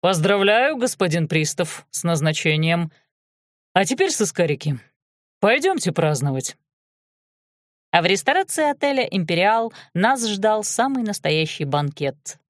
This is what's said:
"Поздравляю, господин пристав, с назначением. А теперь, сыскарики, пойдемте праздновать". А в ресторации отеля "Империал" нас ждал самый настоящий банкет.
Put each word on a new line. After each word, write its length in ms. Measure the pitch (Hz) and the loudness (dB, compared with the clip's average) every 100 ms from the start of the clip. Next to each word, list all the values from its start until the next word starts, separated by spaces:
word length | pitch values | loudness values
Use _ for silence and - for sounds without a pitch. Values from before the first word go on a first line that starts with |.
"Поздравляю, 760 | - 190 175 202 196 214 269 294 | 2 2 2 2 4 4 2 0
господин 520 | 247 - 180 165 156 | -2 0 0 0 0
пристав, 580 | 160 156 - 170 - - | 0 -2 -2 -6 -6 -12
с 120 | - | -6
назначением. 880 | 170 165 156 156 160 156 160 170 170 _ _ _ _ _ _ _ _ | -2 0 0 0 0 2 2 0 -2 _ _ _ _ _ _ _ _
А 100 | 185 | 0
теперь, 260 | 190 262 381 | 0 0 0
сыскарики, 720 | - 214 - 165 143 151 127 - _ _ _ _ _ | 2 -2 0 0 0 -4 -6 -8 _ _ _ _ _
пойдемте 520 | 202 269 339 359 - | 2 2 2 0 -2
праздновать". 640 | 165 160 147 143 131 - - _ _ _ _ _ _ _ _ _ _ _ _ _ | 0 0 0 -2 -4 -6 -12 _ _ _ _ _ _ _ _ _ _ _ _ _
А 100 | 170 | 0
в 40 | 170 | 2
ресторации 580 | 196 - 320 - - | 0 2 0 0 0
отеля 400 | 302 285 285 269 | -2 0 -2 0
"Империал" 680 | 247 190 160 170 196 226 226 - - | -2 -4 -2 0 2 2 -2 -8 -10
нас 320 | 170 214 269 226 | 0 0 2 -2
ждал 380 | 202 214 214 | 0 0 0
самый 400 | 208 - 254 269 | -2 -2 -2 0
настоящий 600 | 220 202 151 156 156 - | -4 -4 -2 0 -2 -4
банкет. 760 | 143 147 147 147 139 139 - - _ | -2 0 -2 -4 -6 -6 -18 -20 _